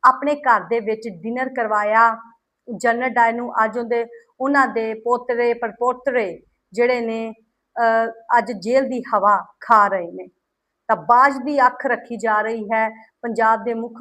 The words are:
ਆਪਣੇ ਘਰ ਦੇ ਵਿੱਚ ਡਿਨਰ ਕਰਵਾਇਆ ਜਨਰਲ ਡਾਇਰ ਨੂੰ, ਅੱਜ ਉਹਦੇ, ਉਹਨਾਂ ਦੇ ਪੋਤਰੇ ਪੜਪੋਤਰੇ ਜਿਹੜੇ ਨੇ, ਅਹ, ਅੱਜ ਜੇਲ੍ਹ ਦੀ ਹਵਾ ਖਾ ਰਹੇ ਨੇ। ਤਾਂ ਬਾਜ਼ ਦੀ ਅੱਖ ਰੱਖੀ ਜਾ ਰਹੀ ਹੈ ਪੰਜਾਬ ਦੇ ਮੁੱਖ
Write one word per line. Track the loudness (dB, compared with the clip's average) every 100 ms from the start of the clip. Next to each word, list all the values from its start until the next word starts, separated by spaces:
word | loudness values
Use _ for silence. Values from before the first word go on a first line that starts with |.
ਆਪਣੇ | 4 2 -2 -2
ਘਰ | 0 0
ਦੇ | 0 -4
ਵਿੱਚ | -2 -6 -8
ਡਿਨਰ | -10 -8 -6 -6
ਕਰਵਾਇਆ | -4 -2 -2 2 4 4 2 -12 _ _ _ -14 -4
ਜਨਰਲ | -2 0 -2
ਡਾਇਰ | 2 2
ਨੂੰ, | 0 -6 -2 -2
ਅੱਜ | -2
ਉਹਦੇ, | -4 -4 -4 -12 _ _
ਉਹਨਾਂ | 0 2 2
ਦੇ | 0 -4
ਪੋਤਰੇ | -6 -2 -2 -2 -2 0
ਪੜਪੋਤਰੇ | 0 -4 -2 -4 -2 -2 -2 -4 -6 _ _ _
ਜਿਹੜੇ | 0 0 0
ਨੇ, | -2 -6 -8 -12 _ _ _ -2
ਅਹ, | 2 2 0 -6 0 0
ਅੱਜ | 0
ਜੇਲ੍ਹ | -8 0 0 0
ਦੀ | -4
ਹਵਾ | -2 2 4 2 -2 _
ਖਾ | 4 4 4
ਰਹੇ | 0 -6
ਨੇ। | -12 -18 _ _ _ _ _ -4
ਤਾਂ | -4
ਬਾਜ਼ | 2 4 4 2
ਦੀ | -4 2 2
ਅੱਖ | 2 -4
ਰੱਖੀ | -4 -4 -6
ਜਾ | -2 0
ਰਹੀ | -2 -6 -4
ਹੈ | -2 -2 -6 -20 _
ਪੰਜਾਬ | -6 0 2 2
ਦੇ | -2
ਮੁੱਖ | -6 -8 -10